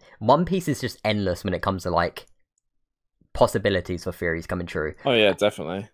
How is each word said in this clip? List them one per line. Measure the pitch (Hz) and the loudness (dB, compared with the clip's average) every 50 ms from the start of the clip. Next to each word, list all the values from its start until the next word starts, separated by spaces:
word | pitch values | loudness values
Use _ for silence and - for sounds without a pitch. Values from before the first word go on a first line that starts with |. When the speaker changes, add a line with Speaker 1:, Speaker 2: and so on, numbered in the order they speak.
| - - - - | -20 -20 -14 -4
Speaker 1:
One | 107 113 139 160 180 | 4 4 4 4 4
Piece | 165 190 185 175 151 | 0 -2 -2 -2 -2
is | 135 - | -4 -4
just | 127 113 - - - | -4 -8 -8 -4 -2
endless | 107 107 104 98 92 85 - - | -2 0 0 0 -2 -2 -2 -4
when | 98 90 | -4 -4
it | 85 | -2
comes | - 101 95 90 - | -2 -2 -4 -2 -4
to, | 90 | -2
like, | 85 85 87 82 - - - _ _ _ _ _ _ _ _ _ _ _ _ _ _ _ _ _ _ _ _ _ - | 0 0 0 0 -4 -8 -20 _ _ _ _ _ _ _ _ _ _ _ _ _ _ _ _ _ _ _ _ _ 2
possibilities | - 127 - - 107 101 104 98 90 85 - 90 85 - | 2 2 2 2 0 0 2 0 0 -2 -4 -8 -6 -6
for | 90 - | -8 -6
theories | - 90 85 82 85 85 | -4 -4 -2 -2 -4 -4
coming | - 92 90 87 | -6 -6 -6 -6
true. | - - 85 78 76 - - - | -6 -6 -4 -4 -4 -6 -4 0
Speaker 2:
Oh | 143 123 | 2 4
yeah, | 113 107 101 87 | 6 6 6 4
definitely. | - 101 104 - - 80 80 90 98 107 - | 4 2 0 0 -2 -8 -6 -6 -8 -8 -10